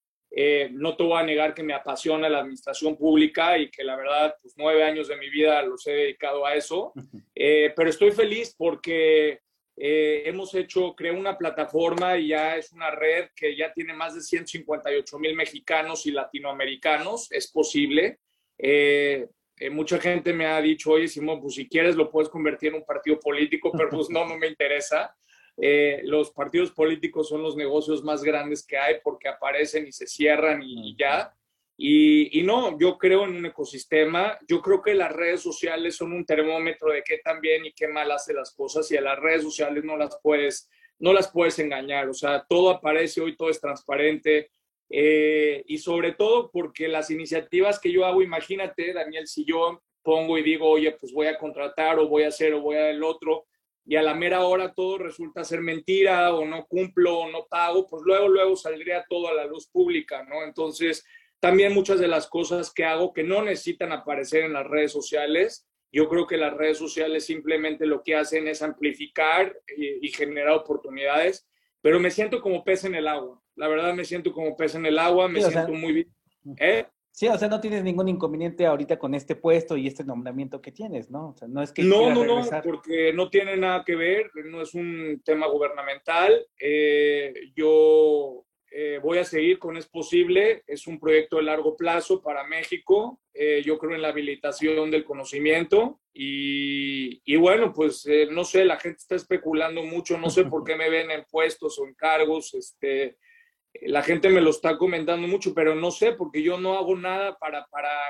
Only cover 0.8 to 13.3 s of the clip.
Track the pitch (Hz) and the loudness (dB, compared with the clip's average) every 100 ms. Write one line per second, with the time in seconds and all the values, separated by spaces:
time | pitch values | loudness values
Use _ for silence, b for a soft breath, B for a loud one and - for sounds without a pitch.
0.8 | 160 160 170 165 160 151 151 151 156 139 | -4 0 2 2 2 0 0 -2 -6 -6
1.8 | - 131 160 156 156 143 135 131 - 135 | -6 -6 -2 0 0 0 -2 -8 -10 -4
2.8 | 156 151 156 156 151 160 165 170 139 - | -4 0 4 6 4 4 2 2 0 -6
3.8 | 135 131 135 147 156 151 - - 151 156 | -8 -6 -2 0 0 -2 -16 -4 2 4
4.8 | 156 156 143 143 139 143 156 147 139 127 | 4 0 -6 -8 -6 2 4 4 0 -4
5.8 | 147 147 143 135 143 143 143 151 143 170 | -4 0 -2 -2 -4 -2 -2 -2 -2 -4
6.8 | 240 139 - - - - 139 151 151 156 | -6 -10 -18 -20 -14 0 4 4 4 2
7.8 | 160 156 202 208 214 220 233 - 165 151 | 0 4 4 6 2 0 -6 -4 -2 -2
8.8 | 170 165 160 156 151 135 _ _ _ - | -2 2 4 6 4 0 _ _ _ -8
9.8 | 143 156 151 151 151 180 190 190 180 185 | 0 2 2 0 -4 -8 -6 -6 -4 -2
10.8 | 180 - 170 175 196 190 165 - 147 160 | -2 -4 -6 -4 -4 -4 -4 -4 -4 0
11.8 | 170 170 180 180 156 156 160 160 156 170 | 0 0 0 0 0 0 0 -4 -8 -8
12.8 | 160 151 156 165 175 | -6 -2 0 0 -2